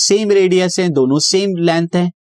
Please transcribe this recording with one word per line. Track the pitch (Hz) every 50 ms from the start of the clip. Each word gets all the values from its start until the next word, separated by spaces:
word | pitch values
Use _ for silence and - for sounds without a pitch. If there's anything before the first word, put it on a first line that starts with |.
| -
सेम | - 196 220 214 202
रेडियस | 202 196 190 180 185 185 180 175 - 190
हैं, | 185 175 143
दोनों | 143 127 127 143 151
सेम | 151 - - 190 202 196 185
लेंथ | 170 170 170 165 165 170 170 -
है। | 175 175 175 - _ _ _